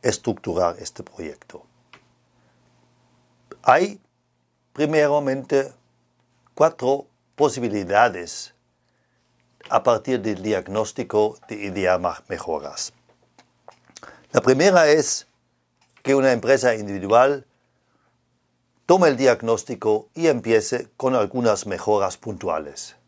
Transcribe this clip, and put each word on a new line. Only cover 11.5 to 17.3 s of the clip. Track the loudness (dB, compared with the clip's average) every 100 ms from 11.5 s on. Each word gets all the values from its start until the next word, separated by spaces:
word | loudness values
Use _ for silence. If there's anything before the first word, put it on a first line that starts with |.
| -12
idear | -8 -2 0 0
ma-, | -2 -8 _
mejoras. | -12 -8 -8 -8 -12 -14 _ _ _ _ _ _ _ -20 _ _ -20 -20 -20 _
La | 0
primera | 2 4 4 4 4
es | 2 0 -6 -10 _ _ _ _ _ _ _
que | 0 2
una | 2
empresa | 0 2 2 2 -2
individual | -4 -8 2 4 4